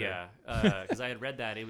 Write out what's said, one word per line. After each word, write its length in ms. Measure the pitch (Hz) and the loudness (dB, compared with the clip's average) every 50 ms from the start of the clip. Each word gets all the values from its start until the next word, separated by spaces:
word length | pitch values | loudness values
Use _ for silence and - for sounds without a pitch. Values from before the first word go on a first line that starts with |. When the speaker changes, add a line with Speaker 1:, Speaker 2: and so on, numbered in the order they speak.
| 107 | -2
Speaker 1:
Yeah, 220 | 98 92 90 90 90 - - - | -2 -2 -4 -6 -10 -14 -14 -8
uh, 400 | - 120 - - 196 - 95 92 | -4 2 4 6 6 6 4 0
Speaker 2:
<laughs> 40 | - | -4
Speaker 1:
'cause 120 | - - | -4 -2
I 80 | 127 127 | -2 -4
had 100 | 120 107 | -4 -4
read 200 | 127 139 135 131 | -4 -4 -4 -2
that. 180 | 117 110 104 | -4 -4 -4
It, 100 | 107 113 | -4 -6